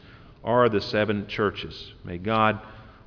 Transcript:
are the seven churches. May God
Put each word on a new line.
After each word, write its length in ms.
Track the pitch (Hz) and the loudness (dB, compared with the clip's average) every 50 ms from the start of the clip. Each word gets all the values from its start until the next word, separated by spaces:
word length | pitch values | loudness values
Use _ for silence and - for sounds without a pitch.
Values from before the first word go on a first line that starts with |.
| - - - - - - - - - | -20 -20 -20 -20 -20 -20 -20 -10 -4
are 240 | 110 120 123 123 120 | 0 4 6 6 6
the 120 | 107 98 | 4 2
seven 460 | - - - 107 107 101 104 104 98 | -2 0 0 0 0 0 0 -4 -4
churches. 640 | - - - 107 98 95 - - 80 82 - - - - - - | -6 -4 -2 -2 -2 -2 -4 -12 -14 -14 -16 -18 -18 -20 -18 -14
May 140 | 98 90 85 | -12 -10 -8
God 420 | 92 107 113 110 110 110 107 104 - - - - - - - - - | -4 -2 2 4 4 2 2 0 -6 -16 -20 -20 -20 -20 -20 -20 -20